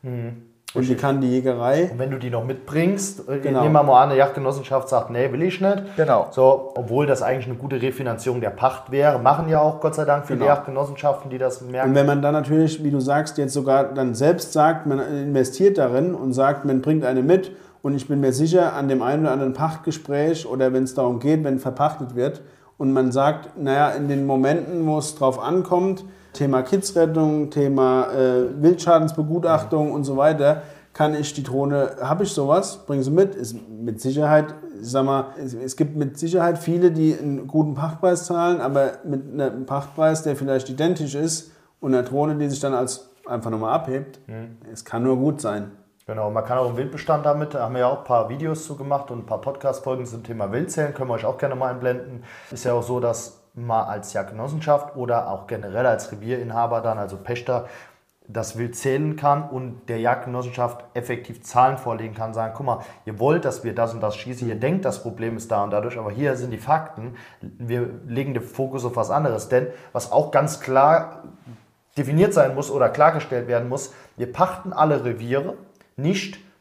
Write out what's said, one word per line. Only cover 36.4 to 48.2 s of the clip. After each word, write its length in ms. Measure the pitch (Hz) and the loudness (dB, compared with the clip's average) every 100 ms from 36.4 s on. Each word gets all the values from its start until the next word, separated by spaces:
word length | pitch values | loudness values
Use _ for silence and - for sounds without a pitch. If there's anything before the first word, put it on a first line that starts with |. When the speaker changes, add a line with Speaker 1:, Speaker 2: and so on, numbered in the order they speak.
| 170 160 | 2 0
Speaker 2:
viele, 340 | - 170 180 | 0 4 4
die 240 | 160 156 - | 4 2 2
einen 300 | 143 139 135 | -2 -6 -2
guten 260 | 156 151 | 0 2
Pachtpreis 520 | 135 156 - 185 175 - | 0 -6 0 2 2 -2
zahlen, 340 | 175 175 175 | 0 2 0
aber 380 | 127 139 135 - | 0 2 0 -2
mit 180 | - 139 139 | -6 -6 -6
einem 320 | 135 135 113 | -4 -4 -4
Pachtpreis, 580 | 131 139 - - 156 156 | -6 -6 -6 0 2 2
der 140 | 156 139 | -2 -4
vielleicht 320 | 139 131 127 | 0 -2 -2
identisch 460 | 131 165 175 147 | -2 0 0 -4
ist 360 | 139 160 160 - _ _ _ | -2 -4 -4 -10 _ _ _
und 140 | 135 | 0
einer 100 | 127 | 0
Drohne, 320 | 120 135 151 147 | 0 -2 0 0
die 120 | 143 | -2
sich 120 | 139 | -2
dann 140 | 139 | -2
als 360 | 127 127 - - _ - | -2 -2 -6 -14 _ -10
einfach 240 | 120 113 | -8 -6
nochmal 220 | 110 110 | -4 -2
abhebt, 480 | 160 - 135 139 - - | -2 -2 -8 -8 -18 -16
Speaker 1:
Mhm. 300 | 110 117 117 110 | -14 -14 -18 -18
Speaker 2:
es 140 | 113 | -18
kann 180 | - 117 | -8 -2
nur 140 | 127 127 | 0 2
gut 240 | 143 151 | 0 0
sein. 320 | 110 104 101 - _ _ - | -4 -4 -8 -16 _ _ -12
Speaker 1:
Genau, 240 | 110 107 | -4 -2
man 140 | 110 | -2
kann 140 | 110 127 | -2 0
auch 120 | 123 | 0
im 60 | 117 | -2
Wildbestand 500 | 147 151 - 151 147 | -6 -8 -2 0 2
damit, 280 | 147 151 | 0 -2
da 80 | 143 | -4
haben 120 | 113 | -4
wir 60 | 127 | 0
ja 80 | 123 | 0
auch 100 | 139 | 0
ein 60 | |
paar 240 | - 120 | 0 0